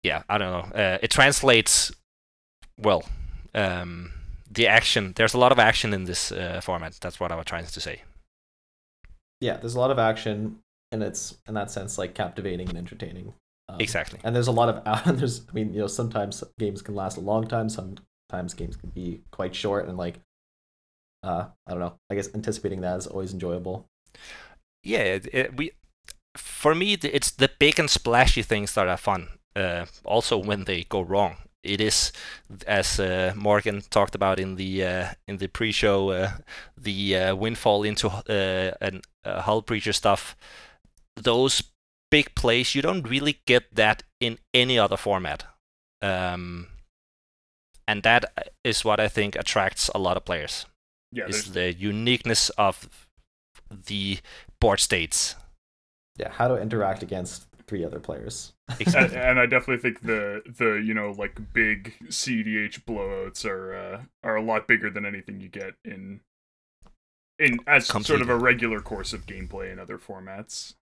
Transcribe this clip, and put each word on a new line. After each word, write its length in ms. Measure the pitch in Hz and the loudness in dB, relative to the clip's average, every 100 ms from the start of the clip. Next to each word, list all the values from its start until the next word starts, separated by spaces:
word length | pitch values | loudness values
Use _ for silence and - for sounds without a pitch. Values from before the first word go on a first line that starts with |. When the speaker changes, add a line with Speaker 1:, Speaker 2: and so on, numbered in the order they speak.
Speaker 1:
yeah, 200 | 90 78 - | -2 -2 -2
I 100 | 104 | -2
don't 120 | 92 | -2
know. 260 | 90 90 107 | -4 -4 0
Uh, 200 | 98 92 | 0 2
it 80 | - | 0
translates 800 | - 135 139 135 117 - - - - _ _ _ _ _ _ - - | 6 6 6 8 6 6 2 2 -6 _ _ _ _ _ _ -20 0
well. 260 | 104 87 - - - - - | 2 2 0 -8 -8 -12 -6
Um, 580 | 110 98 90 87 85 87 - - - - | -2 -2 -2 -6 -10 -12 -12 -12 -14 -8
the 160 | - 113 | 2 6
action, 460 | 110 - 117 98 - | 6 6 0 0 2
there's 180 | 113 | 2
a 40 | 123 | 6
lot 140 | 123 | 6
of 60 | 123 | 8
action 340 | 110 - 113 | 6 6 0
in 120 | 98 | -2
this, 280 | 90 87 - | -2 -4 -4
uh, 280 | 95 87 87 | -4 -6 -6
format. 360 | 92 87 80 - | -4 -6 -6 -10
That's 200 | 90 - | -12 -6
what 100 | 87 | -6
I 60 | 82 | -6
was 80 | |
trying 220 | 80 85 85 | -6 -8 -8
to 140 | - | -10
say. 220 | 78 69 - - _ _ _ _ _ _ _ _ - - _ _ | -10 -10 -16 -20 _ _ _ _ _ _ _ _ -20 -20 _ _
Speaker 2:
Yeah, 180 | 120 - | -4 -2
there's 160 | 117 | -4
a 40 | 123 | 0
lot 120 | 127 | 2
of 80 | 131 | 4
action, 600 | 113 110 110 104 107 - _ _ _ | 2 2 -4 -4 -6 -8 _ _ _
and 120 | 110 | -4
it's, 340 | 101 - - - - | -4 -6 -10 -14 -8
in 80 | |
that 160 | 107 101 | -6 -4
sense, 280 | - 95 - | -6 -6 -6
like, 160 | 90 | -6
captivating 540 | - 101 - 95 90 90 | -4 -6 -4 -6 -4 -6
and 100 | 87 | -8
entertaining. 560 | 87 - 92 90 98 - _ _ - | -10 -12 -12 -12 -14 -18 _ _ -18
Um, 80 | 95 | -6
Speaker 1:
Exactly. 400 | 107 - 78 - | -4 -2 -6 -6
Speaker 2:
and 100 | 113 | -2
there's 140 | 120 120 | 0 2
a 40 | |
lot 160 | 117 120 | 4 4
of, 500 | - - 110 170 135 | 2 0 2 2 2
<laughs> 0 | |
there's, 240 | 131 117 - | 0 -4 -8
I 40 | |
mean, 220 | - 107 | -6 -4
you 60 | 98 | -4
know, 60 | 101 | -4
sometimes 560 | - 117 113 101 - - - | -4 -4 -2 -4 -6 -14 -6
games 240 | 104 101 | -6 -6
can 120 | - | -10
last 220 | 101 95 85 | -6 -6 -6
a 40 | |
long 260 | 98 110 110 | 0 0 0
time, 220 | 117 110 | -2 -4
sometimes 840 | 107 95 98 _ _ _ 92 87 | -6 -10 -14 _ _ _ -8 -8
games 220 | - 85 - | -8 -10 -10
can 140 | 87 | -12
be 300 | 92 90 85 - | -8 -8 -10 -14
quite 240 | - 92 | -6 -6
short, 320 | 90 104 101 87 | -4 -2 -2 -2
and, 120 | 90 | -6
like, 200 | 87 - _ _ _ _ _ _ _ _ _ _ | -6 -8 _ _ _ _ _ _ _ _ _ _
uh, 220 | 92 87 90 _ - | -4 -4 -6 _ -8
I 40 | |
don't 80 | 90 | -6
know. 140 | 87 - _ | -6 -8 _
I 40 | |
guess 200 | 101 98 | -4 -4
anticipating 460 | 107 107 104 101 95 | -6 -4 -4 -4 -4
that 160 | 90 92 | -4 -4
is 100 | 98 | -6
always 260 | 95 92 | -8 -6
enjoyable. 520 | 95 90 87 90 95 - _ _ - - - - - _ _ | -6 -4 -4 -6 -10 -12 _ _ -20 -20 -20 -20 -20 _ _
Speaker 1:
Yeah, 180 | - 175 | -4 0
it, 260 | 98 95 - | 2 0 -2
it, 220 | 127 131 127 | -2 -2 -4
we, 160 | 160 _ _ _ - - _ - | -8 _ _ _ -20 -20 _ -16
for 380 | - - 151 | -14 2 2
me, 220 | 160 202 196 | 4 2 0
th-, 160 | 143 | 0
it's 160 | 139 - | 0 0
the 200 | - 135 - | 4 2 6
big 200 | 143 - | 6 6
and 120 | 151 | 2
splashy 520 | - 120 117 131 120 | 2 4 6 8 6
things 300 | 107 107 101 | 2 0 0
that 140 | - 92 | 2 2
are 80 | 87 | 2
fun. 320 | - 95 82 - _ 101 | 0 -2 -4 -16 _ -4
Uh, 280 | 92 87 85 - | -2 -2 -8 -12
also 340 | - 110 - 113 | 0 2 4 0
when 260 | 101 104 | 2 -2
they 200 | 92 87 | -2 -4
go 160 | 85 104 | -2 -4
wrong. 360 | 87 98 95 76 - _ | 0 2 0 -2 -20 _
It 160 | - 101 | -6 0
is, 320 | 107 - - - - - - 98 - | 2 2 0 -4 -16 -16 -18 -12 0
as, 340 | 104 92 - | 0 2 0
uh, 320 | 95 92 92 101 | 0 2 0 0
Morgan 460 | 104 104 107 101 - | 2 4 2 -4 0
talked 240 | 107 98 | 2 2
about 240 | 101 98 95 | 2 2 2
in 160 | 95 | -2
the, 300 | 92 95 95 | -4 -4 -2
uh, 240 | 92 92 92 - - | 0 -2 -4 -8 -12
in 120 | 98 | -8
the 100 | 95 | -8
pre-show, 640 | - 113 - 107 98 98 | -2 -2 2 4 4 2
uh, 200 | 92 95 95 - - - - | 0 -2 -4 -12 -20 -20 -10
the, 380 | 104 98 98 95 | -6 -2 2 2
uh, 180 | 92 | 2
windfall 480 | 95 104 107 110 104 | 0 -2 2 4 4
into, 260 | 104 104 104 | 2 0 -2
uh, 640 | 104 - 104 95 92 92 - | -2 -2 0 0 0 -2 -2
an, 220 | 98 92 - _ | -6 -6 -16 _
a 180 | - 90 | -6 -4
hull 180 | 92 110 | 0 0
breacher 320 | - 110 107 | 0 -2 0
stuff. 440 | 104 110 98 - - - - - _ _ _ _ - | 2 2 2 0 -16 -20 -20 -20 _ _ _ _ -4
Those 480 | 117 120 135 - - _ _ _ _ | 2 4 4 2 -4 _ _ _ _
big 240 | 151 - | 4 4
plays, 400 | - 120 120 123 | 0 2 4 2
you 60 | 139 | 0
don't 220 | 156 185 | 2 0
really 380 | 120 131 147 143 | -2 0 0 -2
get 300 | - 123 - | 4 4 4
that 300 | 110 107 107 - _ | 2 4 4 -4 _
in 180 | 120 117 _ | -4 -4 _
any 240 | 127 123 123 | 4 4 4
other 180 | 101 98 | 4 2
format. 480 | 104 95 87 73 - _ _ _ _ _ | 0 0 -2 -6 -10 _ _ _ _ _
Um, 680 | 101 92 92 90 87 87 87 - _ _ _ _ _ _ _ _ _ _ - | -2 -2 -2 -4 -8 -10 -12 -18 _ _ _ _ _ _ _ _ _ _ -6
and 180 | 104 | 0
that 480 | 110 120 110 - - _ | 4 4 2 -8 -10 _
is 200 | 120 110 | -2 0
what 160 | 110 104 | 2 2
I 80 | 107 | 2
think 260 | - 101 - | 0 -2 -2
attracts 540 | - - 95 - - | 0 2 0 0 -2
a 40 | 101 | 0
lot 180 | 92 92 | 0 0
of 80 | |
players, 400 | - 87 76 - - _ _ _ _ | -2 -6 -4 -10 -12 _ _ _ _
Speaker 3:
Yeah, 140 | 120 95 | -10 -4
Speaker 1:
is 240 | 107 101 | -6 -4
Speaker 3:
there's 240 | 90 90 | -2 -2
Speaker 1:
the 40 | 87 | -2
uniqueness 720 | 101 104 117 123 117 110 - | -4 0 2 2 2 0 0
of 380 | - 98 - - - _ _ _ _ _ - - | 2 2 2 -14 -20 _ _ _ _ _ -20 -20
the 520 | 101 - 104 98 95 - - - - | -16 -8 -4 -4 -4 -8 -20 -20 2
board 180 | 113 101 | 4 4
states. 560 | - 92 80 - - - - _ _ _ _ _ _ - | 2 2 0 -2 -2 -6 -20 _ _ _ _ _ _ -8
Speaker 2:
Yeah, 140 | - | -8
how 180 | - 123 | 0 2
to 80 | 120 | 2
interact 460 | 107 113 98 95 | 0 0 0 -2
against 460 | 90 95 87 - - _ - | -6 -6 -6 -12 -18 _ -8
three 180 | 101 | -6
other 160 | 82 76 | -6 -6
players. 520 | - 71 55 - - _ | -10 -10 -10 -12 -14 _
<laughs> 40 | - 123 | -12 -2
Speaker 1:
Exactly. 380 | 139 156 - 127 | 2 4 2 2
Speaker 3:
And, 140 | 127 | 2
and 100 | 127 | 4
I 60 | 120 | 4
definitely 360 | 127 131 120 | 4 2 0
think 200 | 123 113 | -2 -4
the, 400 | 110 110 101 104 - | -2 -2 -2 -6 -12
the, 280 | 120 117 | 0 2
you 200 | 107 107 | 2 0
know, 160 | 107 104 101 | -2 -2 -4
like, 340 | 101 - 107 | -8 -8 -2
big 400 | 117 110 104 98 - - | 2 2 0 -6 -16 -10
C 360 | - 135 117 | -6 -2 -2
D 120 | 110 107 | -2 -2
H 300 | 104 - - | -4 -8 -8
blowouts 580 | 107 98 95 95 - | -6 -4 -6 -8 -8
are, 300 | 107 95 95 | -6 -6 -8
uh, 260 | 92 92 101 131 _ | -10 -10 -12 -14 _
are 140 | - 110 | -4 -2
a 60 | |
lot 260 | 113 110 - | 0 -2 6
bigger 200 | 117 107 | 4 4
than 160 | 101 | -6
anything 360 | 101 101 - 98 | -8 -8 -12 -14
you 80 | 95 | -12
get 260 | 98 98 - | -12 -12 -12
in, 360 | 113 98 95 101 _ _ _ _ _ _ - _ _ _ _ - | -16 -14 -14 -16 _ _ _ _ _ _ -20 _ _ _ _ 2
in 180 | 147 120 143 | 2 2 4
as 220 | 143 - | 2 4
sort 160 | 107 | -2
of 80 | 107 | 2
a 40 | 143 | 2
Speaker 1:
Completely. 160 | 123 120 | 4 4
Speaker 3:
regular 440 | 123 120 117 107 | 4 2 0 -4
course 320 | - 101 95 | -6 -8 -8
of 140 | 104 - | -10 -12
gameplay 460 | 95 92 95 95 | -12 -10 -10 -10
in 80 | 92 | -12
other 180 | 92 101 | -12 -14
formats. 760 | - 95 95 98 107 - - - | -12 -16 -12 -14 -12 -12 -14 -18